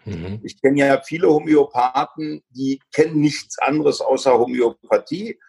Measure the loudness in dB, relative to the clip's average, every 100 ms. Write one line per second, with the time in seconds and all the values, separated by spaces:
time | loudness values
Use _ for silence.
0 | -12 -10 -10 -12 -14 -2 0 4 4 2
1 | -2 -2 2 2 2 2 2 0 -2 -2
2 | -6 -8 -10 -10 _ -6 -6 -6 _ 0
3 | 0 2 0 -2 -10 -4 -2 0 0 -2
4 | -2 0 2 2 2 0 -2 -2 -2 -2
5 | 0 -8 -10 -14